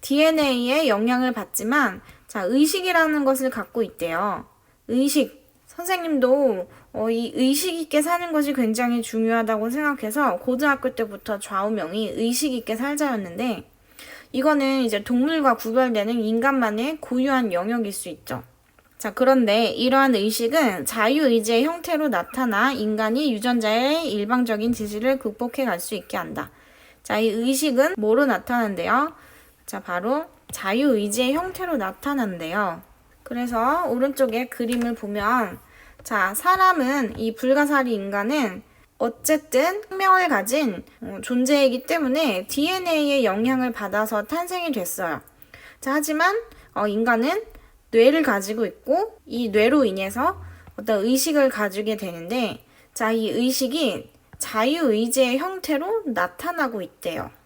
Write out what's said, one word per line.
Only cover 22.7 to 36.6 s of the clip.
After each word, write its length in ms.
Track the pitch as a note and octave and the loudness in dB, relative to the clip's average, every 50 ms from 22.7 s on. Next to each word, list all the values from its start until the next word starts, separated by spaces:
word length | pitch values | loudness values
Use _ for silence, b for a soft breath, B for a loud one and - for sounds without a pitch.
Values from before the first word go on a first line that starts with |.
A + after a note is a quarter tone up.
| C#4 | 2
인간이 600 | B3+ G#3+ G#3+ G#3+ G#3+ A3 G#3+ A3+ B3+ D#4 D4 A#3+ | 0 -2 -2 0 0 0 0 0 0 0 0 0
유전자의 800 | G#3 G#3+ B3 B3 A#3 A3 G#3+ A3 A3+ B3 C4+ D4+ E4 E4+ C#4 | 0 0 0 0 2 2 2 0 2 2 2 0 0 -2 -2
일방적인 640 | G3 G#3 G3+ G#3+ A#3+ B3 B3 A#3 A3 G#3 G#3+ A#3 A#3+ | -2 -4 -2 0 0 0 2 0 0 -2 0 -2 -2
지시를 460 | A3+ A3 G#3 G#3 G#3 A3 C4 C4+ C4+ | -2 -4 -6 -6 -2 0 0 0 0
극복해 460 | - A3+ G#3 - A#3+ A#3+ - - C4+ | -2 -8 -6 -6 -8 -6 -4 -4 -2
갈 140 | B3 F#3 - | -2 -2 -4
수 160 | - - A3 | -6 -8 -8
있게 220 | G3 - - - G3 | -10 -10 -8 -8 -8
한다. 340 | E3+ D#3+ - F3+ D3 - b b b b b b b b b b | -8 -6 -8 -10 -10 -10 b b b b b b b b b b
자, 160 | b - G#3 G#3 | b -4 -2 2
이 100 | A3+ A3+ | 2 2
의식은 680 | G3+ A3 A3+ B3 C4+ C4 D4 D4+ B3+ A#3+ C4+ D#4+ F#4 A#3 | 0 0 0 0 0 2 0 0 4 4 4 4 2 0
뭐로 280 | G#3+ G#3+ A3 B3+ D4 | 0 2 4 4 4
나타난대요? 880 | C4+ A#3 - - - B3 A#3+ A3+ G#3 G3 E3+ E3+ F#3 G#3 B3+ C#4+ D#4+ D#4+ B B B B B B B B B _ | 4 2 -2 -2 -2 -2 0 0 -2 -2 -4 -2 0 2 2 2 0 -4 B B B B B B B B B _
자, 140 | - - G3 | -14 -12 -12
바로 460 | G3 - F3+ F3+ F3+ A3 C4 D4 D#4+ E4 - _ _ _ | -10 -6 -6 -4 -2 -2 -2 -2 -4 -8 -14 _ _ _
자유의지의 840 | - - - F#3+ G3 A#3 C#4 D4 B3+ G#3+ G#3 G#3 G3+ A3+ B3+ B3 C#4 | -14 -8 -4 -2 0 2 2 4 2 2 0 -2 -2 -2 0 0 0
형태로 440 | D#4 F4 F#4 F#4 - F#4 F4+ E4 C4+ | -2 -2 -6 -6 -8 -6 -4 -2 -2
나타난대요. 1040 | G3 F#3+ F#3+ - - C#4+ C#4+ C#4 A#3+ G3+ F#3 E3+ E3 D#3+ E3+ G3+ G#3 F#3 E3 E3+ - - - _ _ _ _ _ _ | -2 -4 -6 -6 -6 -4 -2 -2 -2 -4 -4 -6 -8 -6 -4 -2 -2 -2 -4 -8 -12 -20 -20 _ _ _ _ _ _
그래서 640 | - B3 A#3+ B3 B3 A#3 A3+ A3+ B3+ D4 E4+ F4+ D4 | -10 -8 -6 -6 -2 -2 0 0 2 2 0 0 0
오른쪽에 600 | A#3 B3 B3+ C#4+ C4+ - C4+ B3 G#3+ A#3 B3+ B3 | 0 0 0 0 2 0 0 0 0 -2 -4 -6
그림을 480 | - - A#3+ A3+ B3 A#3+ A#3 A#3+ A#3 | -6 -6 -2 -2 0 0 0 -2 -4
보면, 640 | A3+ - G3+ G#3 G#3 G3+ G#3 A#3 B3+ A3+ F#3+ F3 D3 B B B B B B B B - | -4 -6 -6 -6 -2 0 2 2 2 0 -2 -6 -12 B B B B B B B B -10
자, 300 | - A#3 G#3 F#3+ F#3+ G3+ | -4 0 2 2 2 0
사람은, 840 | A3 - F4 F#4 F#4+ | -2 2 2 4 6